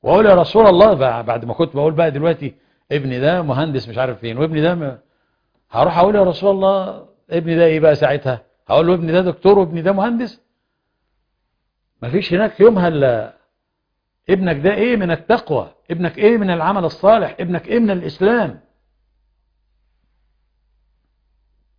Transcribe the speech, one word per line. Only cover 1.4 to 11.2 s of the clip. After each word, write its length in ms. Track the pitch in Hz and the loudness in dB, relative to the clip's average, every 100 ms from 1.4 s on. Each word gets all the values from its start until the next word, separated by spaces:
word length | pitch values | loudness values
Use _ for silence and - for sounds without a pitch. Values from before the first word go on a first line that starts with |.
ما 100 | 117 | -6
كنت 200 | 113 165 139 | -4 -4 -2
بقول 160 | 151 | -2
بقى 160 | 156 165 | 0 -2
دلوقتي: 440 | 139 165 165 135 - _ _ _ | 0 -2 -2 -8 -14 _ _ _
"ابني 280 | 147 135 123 | -6 -4 -2
ده 220 | 143 180 | -2 0
مهندس 460 | 156 131 156 131 113 | -2 -4 -4 -6 -6
مش 100 | 113 | -6
عارف 200 | 131 117 | -6 -6
فين، 180 | 117 113 | -10 -6
وابني 220 | 160 156 | -4 -2
ده 140 | 160 | -2
م-"، 240 | 175 147 120 _ _ _ _ _ _ _ | -2 -8 -12 _ _ _ _ _ _ _
هروح 280 | 113 156 160 | -2 0 2
أقول: 160 | 185 208 | 0 2
"يا 60 | |
رسول 280 | 180 165 196 | 0 0 -2
الله 580 | 196 190 196 190 - - _ _ | 0 0 -2 -6 -12 -20 _ _
ابني 260 | 170 165 165 | -6 -2 2
ده 80 | |
إيه 160 | 170 160 | 2 4
بقى 140 | 156 | 2
ساعتها؟" 500 | 147 147 143 131 120 - _ - | 4 0 0 -4 -6 -10 _ 0
هقول 180 | 123 170 | 2 2
له: 80 | |
"ابني 180 | 180 160 | 0 0
ده 80 | 170 | 0
دكتور 380 | 180 151 190 202 | 0 0 4 4
وابني 240 | 180 165 | 2 -2
ده 100 | 165 | -2
مهندس". 480 | 196 220 233 240 - _ _ _ _ _ _ _ _ | -2 -2 -4 -6 -12 _ _ _ _ _ _ _ _